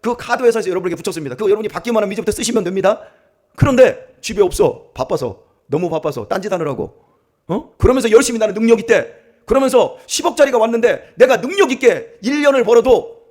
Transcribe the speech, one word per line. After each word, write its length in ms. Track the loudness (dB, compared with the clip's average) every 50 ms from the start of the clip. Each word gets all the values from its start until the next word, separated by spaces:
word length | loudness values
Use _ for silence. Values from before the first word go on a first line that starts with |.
그 140 | -4 -6 -6
카드 280 | -6 -4 -6 -4 0 2
회사에서 260 | 2 2 2 -2 -2
여러분에게 320 | -4 -4 -4 -4 -6 -4
붙였습니다. 340 | -6 -6 -6 -6 -8 -10 -8
그거 140 | -4 0 0
여러분이 180 | 0 0 -2 -8
받기만 320 | -8 -8 -6 -2 0 0 0
하면 100 | 0 -4
이제부터 180 | -4 -4 -4
쓰시면 320 | -4 -4 -4 -2 -2 -2 -2
됩니다. 380 | -2 -4 0 0 0 0 -2 -6 -20 _ _ _ _ _ _ _ _ _
그런데 600 | 0 2 2 6 6 4 4 4 -4 -14 -20 _ _
집에 200 | -12 -10 0 0
없어. 500 | 0 0 2 0 0 0 0 -4 -16 _ _
바빠서. 500 | -10 -6 -6 -4 -4 -4 -8 -10 -12 _ _ _ _ _
너무 220 | _ -4 -4 -2 -2
바빠서. 380 | -4 -4 -4 -4 -6 -6 -6
딴짓 240 | -6 -6 -6 -4 -4
하느라고. 420 | -4 -4 -4 -4 -6 -6 -8 -10 _ _ _ _ _ _ _ _ _ _ _
어? 260 | _ -6 -6 -6 -10 _
그러면서 340 | _ 0 0 2 2 0 4
열심히 260 | 4 4 4 2 -2 -2
"나는 140 | -4 -4 -2
능력 260 | -2 2 2 2 2
있대." 360 | 2 0 0 0 0 -2 -12 -20 _ _ _ _ _
그러면서 520 | -2 0 0 0 2 2 2 2 0 -4 -12 -12
십억짜리가 520 | -8 -8 -4 -4 -4 2 2 0 2 2 0
왔는데 540 | 0 0 0 0 0 0 0 -2 -6 -18 _
내가 260 | 2 4 4 4 0
능력 300 | -2 -6 0 0 0 0
있게 460 | 0 0 2 2 2 0 -6 -12 -20 _
일 200 | -6 -4 -2 2
년을 220 | 2 2 2 2 2
벌어도 600 | 4 4 4 6 4 2 2 2 -6 -18 -20 _ _